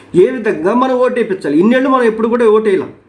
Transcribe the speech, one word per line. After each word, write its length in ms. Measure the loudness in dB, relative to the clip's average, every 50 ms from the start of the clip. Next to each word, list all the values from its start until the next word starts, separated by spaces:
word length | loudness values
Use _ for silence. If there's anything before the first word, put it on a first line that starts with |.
| -18 -2 2
ఏ 120 | 2 2
విధంగా 480 | 2 0 -2 -4 -4 -4 -2 -2 -2 0
మనం 200 | 0 0 0 0
ఓటేపించాలి? 640 | 0 0 0 0 -2 -2 -4 -4 -6 -4 -2 0 2
ఇన్నేళ్ళు 300 | 2 2 2 0 0 0
మనం 140 | 0 2 0
ఎప్పుడు 260 | 0 0 -2 -2 -2
కూడా 180 | 0 0 2
ఓటేయలేం 420 | 2 2 2 2 0 0 -2 -2 -6 -12 -20 _